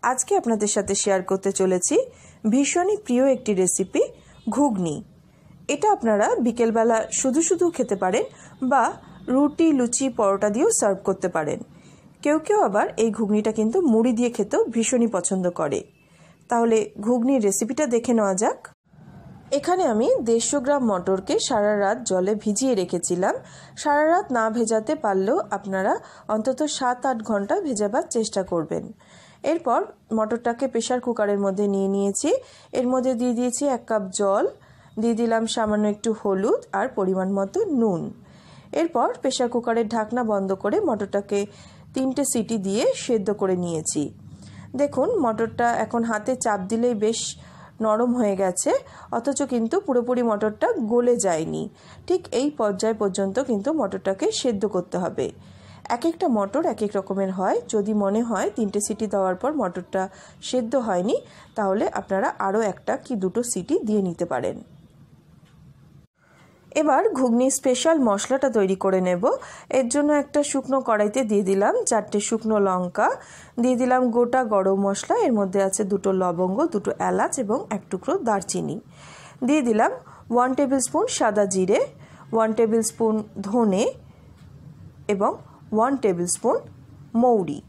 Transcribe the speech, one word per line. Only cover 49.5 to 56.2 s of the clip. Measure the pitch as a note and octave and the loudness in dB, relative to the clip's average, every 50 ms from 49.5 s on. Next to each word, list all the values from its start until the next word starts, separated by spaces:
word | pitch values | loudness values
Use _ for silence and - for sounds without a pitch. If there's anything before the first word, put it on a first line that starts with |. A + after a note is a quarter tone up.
কিন্তু | B3+ A#3+ A3+ A3+ D#4+ F#4+ | -2 -2 -2 0 -2 -2
পুরোপুরি | G4 - C4 A#3+ A3+ A#3+ B3+ B3 A#3+ | -2 2 0 0 2 0 0 0 0
মটরটা | A#3 G#3+ G3+ A3 G#3+ G#3 - - F#4+ A#4 F#4 A#3+ G#3 | 0 0 0 0 -2 -2 0 0 0 0 0 -2 0
গলে | A#3 A#3+ B3 B3 A#3+ A3+ F#3 | 2 2 4 4 4 2 2
যায়নি। | F#3+ E3+ D#3 D#3+ E3 D#3 D#3 D#3+ - - - - - - - - | 0 0 0 -2 -4 -4 -6 -6 -8 -10 -18 -20 -20 -20 -20 -2
ঠিক | - F4 F4+ - - | -2 -2 -2 0 -2
এই | - A#3 C4+ D4 C#4+ - | -2 0 0 0 0 0
পর্যায় | A#3 G#3 G3+ F#3+ - A3 A3+ G#3+ | 0 0 0 0 0 0 0 0
পর্যন্ত | G#3 G3 F#3 G3+ G3 G3 F#3+ B3 C#4 C4+ | 0 -2 0 0 -2 0 0 -2 -2 0
কিন্তু | A#3 G3+ G3 C4+ D#4+ | -2 -2 0 0 0
মটরটাকে | D#4+ A#3+ G3 G3 F#3+ - G3 F#3+ F#3+ D4+ A4 | 0 -2 -2 -4 -4 -4 -4 -2 0 -2 -2
সেদ্ধ | A4 - - B3+ A3+ G3 G#3 G3+ | -2 0 -2 -2 0 0 -2 0
করতে | - F#3 F3+ - - F3 | 0 -2 -4 -2 -4 -4
হবে। | F#3 - - - C3 F2 - - - - - - - - - - - - | -4 -2 -2 -2 -4 -4 -6 -10 -20 -20 -20 -20 -20 -20 -20 -14 -4 -4
এক | A#3 A#3+ B3 | -4 0 0
একটা | E4 E4 - | -2 -2 0